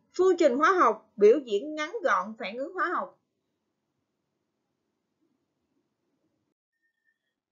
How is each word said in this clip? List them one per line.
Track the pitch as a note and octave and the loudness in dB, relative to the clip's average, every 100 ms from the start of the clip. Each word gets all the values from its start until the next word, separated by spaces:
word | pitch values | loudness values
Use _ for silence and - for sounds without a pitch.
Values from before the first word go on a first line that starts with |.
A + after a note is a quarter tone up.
| _ - | _ 0
phương | F#4 F4+ | 2 4
trình | E4 B3 | 2 2
hóa | D#4+ | 2
học | F#4 C4 - _ - | 4 2 0 _ 2
biểu | G#3 C#4+ B3 | 4 4 0
diễn | G3+ D4 D4+ | -6 -6 -8
ngắn | D4+ A4 | -8 -4
gọn | C#4 F#3+ G3 A3 | -2 -2 -4 -10
phản | G3 A#3 | -12 -10
ứng | D4+ | -10
hóa | F4+ D#4+ | -6 -6
học. | D4 F#3+ - _ _ _ _ _ _ _ _ _ _ _ _ _ _ _ _ _ _ _ _ D#4+ _ _ _ _ _ _ _ _ _ D#4+ _ _ _ _ A5+ _ _ _ _ _ _ _ | -6 -8 -14 _ _ _ _ _ _ _ _ _ _ _ _ _ _ _ _ _ _ _ _ _ _ _ _ _ _ _ _ _ _ _ _ _ _ _ _ _ _ _ _ _ _ _